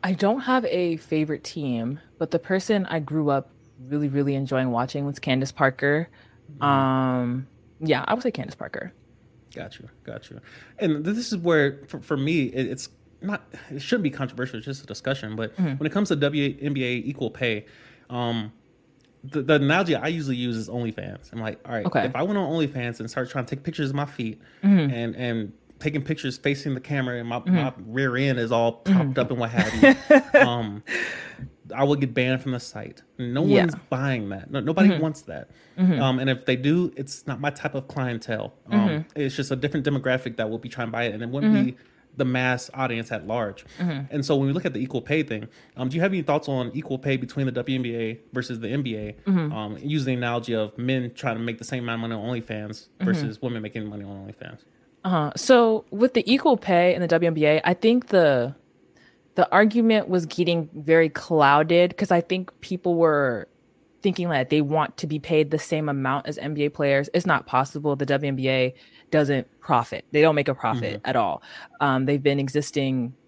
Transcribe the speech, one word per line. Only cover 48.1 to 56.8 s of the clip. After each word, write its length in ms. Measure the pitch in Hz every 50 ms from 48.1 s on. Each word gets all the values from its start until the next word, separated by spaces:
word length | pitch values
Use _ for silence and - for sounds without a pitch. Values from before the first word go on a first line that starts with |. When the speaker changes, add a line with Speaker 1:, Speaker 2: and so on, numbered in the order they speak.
| 113 117 - _ -
Speaker 2:
versus 260 | 127 120 - 123 113
the 80 | 113 104
N 140 | 123 143 139
B 140 | 123 110
A? 200 | 107 107 104 104 - _
Speaker 1:
Mm-hmm. 240 | 202 190 180 160 151 151
Speaker 2:
Um, 260 | 110 107 104 107 78
use 260 | - 147 151 156 135
the 80 | 131 127
analogy 420 | 123 123 120 117 120 117 123 117
of 220 | 110 107 107 -
men 340 | - 135 123 135 131 123 120 117
trying 220 | - - 131 113 110
to 40 | 117
make 140 | 117 113
the 80 | 113 -
same 200 | - - 127 120
amount 200 | 117 117 117 113
of 60 | 117
money 120 | 117 107 101
on 60 | 117
OnlyFans 400 | 127 120 113 - 110 107 107 104 107 - - _
Speaker 1:
Mm-hmm. 160 | _ _ 190
Speaker 2:
versus 340 | 185 190 165 147 135 107 -
women 220 | - 127 120 113 107
making 240 | 107 - 113 107 107
money 160 | 104 104 101
on 60 | 98 101 98 98 101
OnlyFans. 320 | 104 _ - 82 82 - _ _ _ _ _ _ _ _ _
Speaker 1:
Uh-huh. 280 | 185 185 165 151 143 -
So 500 | - - - 262 247 233 226 220 - - _
with 220 | - 202 233 262 -
the 100 | 240 - -
equal 280 | 247 269 - 330 254 -
pay 340 | - - 185 175